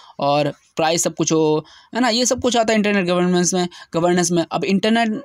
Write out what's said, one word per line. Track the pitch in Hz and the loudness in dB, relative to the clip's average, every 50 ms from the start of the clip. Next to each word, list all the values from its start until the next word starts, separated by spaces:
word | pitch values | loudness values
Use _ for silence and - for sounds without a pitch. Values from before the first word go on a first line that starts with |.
| - - - - | -20 -18 -8 -4
और | 139 143 143 147 147 147 139 _ _ _ - | -2 0 0 0 0 -2 -4 _ _ _ -6
प्राइस | - 160 156 170 165 - | -2 -2 0 0 0 -2
सब | 170 160 | -4 -4
कुछ | - 165 - | -4 -2 0
हो, | 165 160 156 151 151 156 - - - - - _ - | 0 2 2 2 0 -2 -4 -8 -16 -20 -16 _ -4
है | - | -2
ना, | - - | 0 0
ये | 220 247 247 | 0 0 0
सब | - 262 247 | 0 0 0
कुछ | - 247 220 | -2 0 0
आता | 233 220 233 220 | 0 2 2 2
है | |
इंटरनेट | 214 202 208 202 202 180 | 2 2 2 0 0 0
गवर्नेंस | 175 180 180 180 180 180 175 180 170 190 | 0 0 0 2 2 2 2 0 0 0
में, | 180 180 180 - - - - - | -2 -4 -4 -8 -14 -12 -6 -4
गवर्नेंस | 165 170 175 175 180 175 175 | 0 0 2 2 2 0 0
में। | 175 170 160 - | 0 -2 -2 -2
अब | - 160 - | -4 -4 -2
इंटरनेट | - 196 190 214 220 226 233 233 220 214 - | 0 0 0 2 0 0 0 0 -2 -4 -6